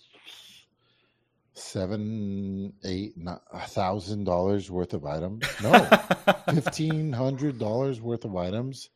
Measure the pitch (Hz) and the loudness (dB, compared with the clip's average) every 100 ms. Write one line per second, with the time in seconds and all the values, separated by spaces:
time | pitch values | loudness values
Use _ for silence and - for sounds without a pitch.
0 | - - - - - - _ _ _ _ | -20 -20 -20 -20 -20 -20 _ _ _ _
1 | _ _ _ _ _ - - 104 92 107 | _ _ _ _ _ -16 -8 -4 -2 -2
2 | 107 110 101 98 98 98 98 - 95 92 | -2 -2 -2 -2 -4 -4 -6 -8 -4 -4
3 | 104 87 85 87 - - - - 92 101 | -4 -6 -8 -8 -10 -12 -6 -2 0 0
4 | 92 104 95 87 95 101 95 90 87 90 | -2 -2 2 4 4 2 0 -2 -2 -4
5 | 71 80 90 110 131 - 104 196 - 202 | -4 -4 -4 -4 -6 -2 6 6 8 6
6 | - 185 - 185 - 165 - - 160 156 | 6 0 2 2 2 2 2 0 0 0
7 | 156 120 131 135 147 120 107 117 139 117 | 0 0 -2 0 -2 -2 0 0 0 -2
8 | 117 117 117 95 90 107 131 131 - | -4 -4 -2 -2 -2 -2 -4 -8 -16